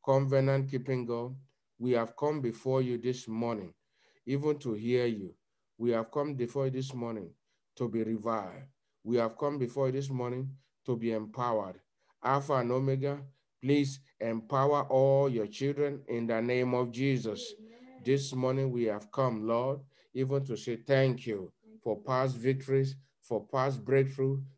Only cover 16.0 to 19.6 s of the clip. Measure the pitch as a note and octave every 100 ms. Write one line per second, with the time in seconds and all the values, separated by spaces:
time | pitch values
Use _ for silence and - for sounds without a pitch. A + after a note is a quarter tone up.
16 | - A#2 A2+ A2+ A#2+ B2 B2+ B2 B2 A#2
17 | C#3 B2+ A2 G#2 - - - - - -
18 | B2 C#3 C3+ C3 B2+ C3+ C3+ A#2+ A2+ G#2
19 | G#2 - C3 A2 A2 A#2